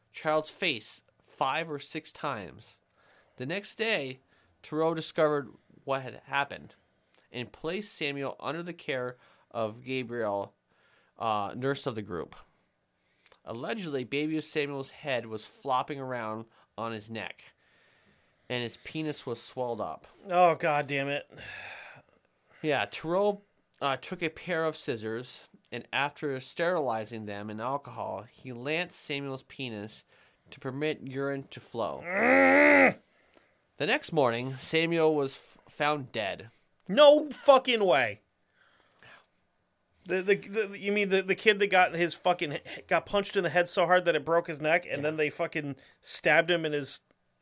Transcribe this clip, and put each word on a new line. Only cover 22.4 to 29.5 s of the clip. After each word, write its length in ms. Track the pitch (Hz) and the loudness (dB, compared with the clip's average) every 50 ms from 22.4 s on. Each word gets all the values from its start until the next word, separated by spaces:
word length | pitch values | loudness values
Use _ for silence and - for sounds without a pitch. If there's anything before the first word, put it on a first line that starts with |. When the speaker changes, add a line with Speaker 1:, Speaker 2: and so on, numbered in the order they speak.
| _ _ _ - | _ _ _ -6
Speaker 1:
Yeah, 240 | - 156 143 123 104 101 | -2 0 0 0 0 -2
Thoreau, 500 | - - - 156 170 185 202 208 202 196 - _ _ _ _ _ _ _ | -6 -8 -6 -2 0 2 2 2 0 -2 -6 _ _ _ _ _ _ _
uh, 160 | - 143 135 131 | -2 -2 -2 -2
took 240 | - - 190 - | -4 -8 -8 -6
a 80 | - 240 | -6 -6
pair 340 | - - - 175 180 160 160 | -6 -8 -6 -4 -2 0 0
of 120 | 160 156 - | -2 -2 -4
scissors, 720 | - - 131 110 107 110 110 117 127 131 - - - - - - _ _ | -4 -6 -4 -4 -4 -6 -6 -6 -8 -10 -14 -18 -18 -20 -20 -20 _ _
and 160 | - 120 - - | -12 -12 -8 -4
after 480 | - 123 139 143 - - - 147 135 131 | -2 -2 -2 -2 -4 -4 -4 -4 -4 -6
sterilizing 840 | 131 - - - 170 170 185 170 147 127 113 110 110 104 117 113 110 | -8 -8 -6 -2 -2 0 0 0 0 0 -2 -2 -4 -6 -8 -10 -8
them 240 | 104 101 101 104 107 | -8 -8 -8 -8 -8
in 100 | 107 107 | -8 -6
alcohol, 680 | 110 123 139 143 - - 113 120 101 101 104 98 110 117 | -4 -4 -4 -4 -6 -10 -10 -8 -8 -6 -6 -8 -10 -14
he 220 | _ - - 131 127 | _ -18 -16 -14 -12
lanced 460 | 117 120 139 156 165 180 165 - - - | -10 -6 -4 -4 -4 -4 -6 -10 -12 -10
Samuel's 380 | - 147 139 139 139 135 127 - | -8 -6 -6 -6 -6 -8 -10 -10
penis 600 | - | -14